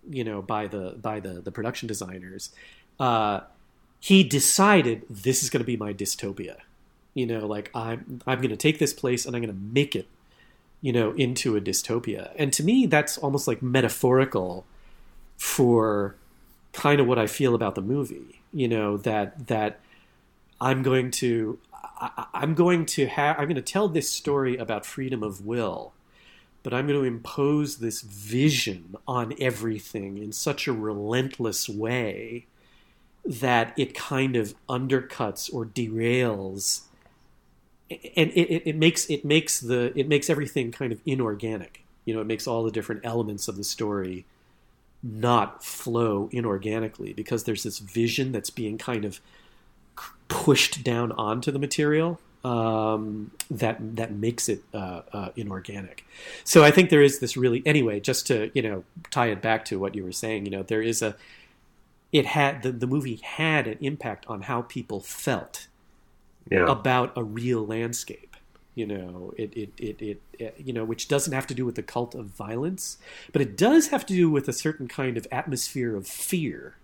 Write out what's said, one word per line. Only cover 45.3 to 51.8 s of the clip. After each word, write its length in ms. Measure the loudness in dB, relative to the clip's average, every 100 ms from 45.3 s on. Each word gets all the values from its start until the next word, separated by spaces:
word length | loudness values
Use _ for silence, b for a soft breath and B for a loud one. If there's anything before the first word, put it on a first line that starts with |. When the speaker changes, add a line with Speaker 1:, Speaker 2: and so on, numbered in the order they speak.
| 4 4 -4
Speaker 1:
flow 680 | -14 -10 -4 0 2 2 -2
inorganically 840 | -4 -2 -2 -2 -4 -4 -8 -12 -8
because 280 | -4 -4 -2
there's 180 | -4
this 160 | -4 -8
vision 520 | -6 0 0 0 -2
that's 180 | -2 -6
being 280 | -6 -6 -6
kind 280 | -4 -4 -4
of 160 | -8 b b b b b _ _ -18
c-, 80 | -18 -18 _
pushed 560 | 0 4 6 4 0
down 280 | -2 0 -2
onto 380 | -2 -2 -2 -2
the 80 | -2
material, 600 | -4 0